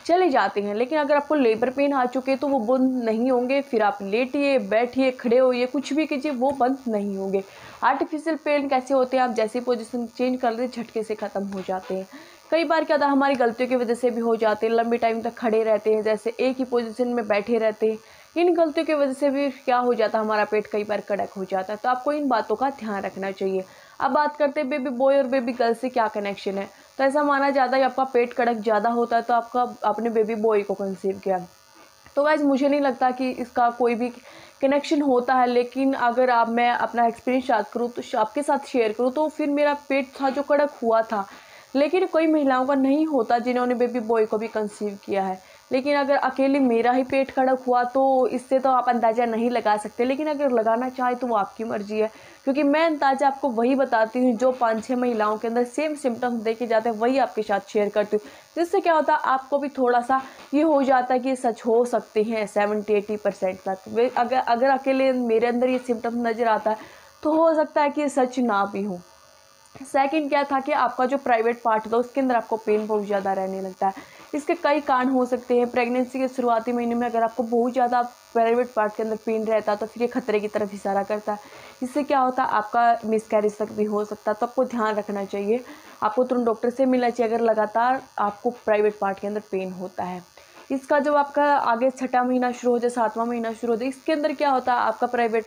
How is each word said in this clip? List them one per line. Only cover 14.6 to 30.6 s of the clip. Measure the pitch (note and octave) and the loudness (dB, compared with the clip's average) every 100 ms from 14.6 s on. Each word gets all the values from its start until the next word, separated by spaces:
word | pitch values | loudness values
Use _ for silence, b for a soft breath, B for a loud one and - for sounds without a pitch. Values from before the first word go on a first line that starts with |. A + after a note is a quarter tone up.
| A3 | 2
हैं, | |
लंबे | A3+ A#3 A#3 | 2 2 2
time | A3+ A3+ | 0 0
तक | A3+ | -4
खड़े | A#3 A#3+ A3 | -4 0 2
रहते | A3 G#3 A3 | 2 2 2
हैं, | G#3+ | 2
जैसे | G#3+ G#3+ A3+ - | 2 -2 -2 -2
एक | B3+ C4 | 0 0
ही | B3 | -2
position | A#3+ A3+ G#3+ B3 | -2 -2 -2 -2
में | A#3+ G#3+ | -2 0
बैठे | G#3 G#3 A3+ | -2 0 0
रहते | A3 G#3+ A3 | 0 0 0
हैं। | A3 B B B D#4+ | -2 B B B 0
इन | F4 | 2
गलतियों | E4+ E4 D#4 D#4 | 4 2 0 0
की | |
वजह | D4+ C#4 | 0 0
से | B3+ C#4+ | 0 0
भी | C4+ C#4+ | 0 -2
क्या | C4 - B3 | -4 -2 0
हो | B3 | 2
जाता | A3+ G#3+ A3 | 0 0 0
है, | |
हमारा | G#3+ G#3+ G#3 | 0 0 0
पेट | G#3+ G#3 | -2 -2
कई | G#3+ | -4
बार | G#3 G3+ | -4 -4
कड़क | - G3 G3 G3+ | -4 -4 -4 -8
हो | F#3+ | -6
जाता | F#3+ F#3+ | -4 -4
है, | G#3+ | -4
तो | B3 | -2
आपको | B3+ C4+ | -2 -2
इन | D4+ C#4+ | -2 0
बातों | A3+ - G#3+ | 0 0 -2
का | C4+ | -2
ध्यान | C4 A3 G3 | -4 -6 -6
रखना | G3 F#3+ G3 | -6 -6 -8
चाहिए। | F#3+ F#3+ F#3+ F#3 B B B | -4 -4 -4 -6 B B B
अब | C4+ | 0
बात | C#4+ D4 D4 | 2 0 0
करते | D4 D4 | -2 -2
हैं | C4 | -4
baby | D4 C4+ | -4 -4
boy | A#3+ C4+ C#4 | 0 2 4
और | C4 | 2
baby | C4+ A#3+ | 0 -2
girl | B3 A#3 | -2 0
से | A#3 B3+ | 0 -2
क्या | B3+ A3 | -2 -2
connection | G#3 G3+ G3 G3+ G3 | -2 -6 -6 -6 -6
है। | G3+ B B B | -8 B B B
तो | |
ऐसा | C4+ C#4+ | 0 2
माना | D4 C#4 C#4 | 2 2 2
जाता | C#4 B3+ C4 | 2 2 2
है | |
कि | B3+ | 2
आपका | C4 | 0
पेट | C4 A#3+ A#3+ | 0 0 0
कड़क | - A#3+ A3+ | 0 -2 0
ज़्यादा | G#3+ G#3 A#3 | 0 2 2
होता | A#3 A#3 A#3 | 0 0 0
है | |
तो | A#3+ | 0
आपका, | A#3+ A#3 B3 A#3+ G#3+ G#3+ | 0 0 -2 -2 -2 -4
आपने | G#3 A#3 | -2 0
baby | A3 G#3+ A3+ | 0 0 0
boy | A3 G#3 | 2 2